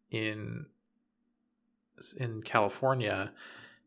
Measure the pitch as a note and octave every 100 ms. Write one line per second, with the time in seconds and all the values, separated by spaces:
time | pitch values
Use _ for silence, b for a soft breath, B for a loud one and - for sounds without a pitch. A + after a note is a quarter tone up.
0 | - A2+ A2 G#2+ G#2 A2+ - _ _ _
1 | _ _ _ _ _ _ _ _ _ -
2 | - - A#2+ A2 - A#2 G2+ - C3 C3
3 | G#2+ F#2+ G2 - b b b b